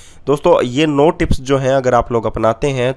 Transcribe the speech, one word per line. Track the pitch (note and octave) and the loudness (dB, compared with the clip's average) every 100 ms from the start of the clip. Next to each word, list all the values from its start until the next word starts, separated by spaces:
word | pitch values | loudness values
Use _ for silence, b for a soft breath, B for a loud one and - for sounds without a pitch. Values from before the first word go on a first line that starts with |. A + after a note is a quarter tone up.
| B B - | B B -4
दोस्तों, | D3 F3+ E3 | 0 2 2
ये | B2 B2+ D#3 | 0 -2 0
नौ | C#3 D#3 | 2 2
टिप्स | F3 E3+ - | 2 0 0
जो | C3 C3+ | 0 -2
हैं | C3 | 0
अगर | C3+ B2+ | 0 2
आप | A#2+ A#2 | 0 0
लोग | A#2 A2 | -4 -4
अपनाते | A2 A2+ A2+ C#3+ | -2 -2 0 -2
हैं | C3+ B2 | -2 -4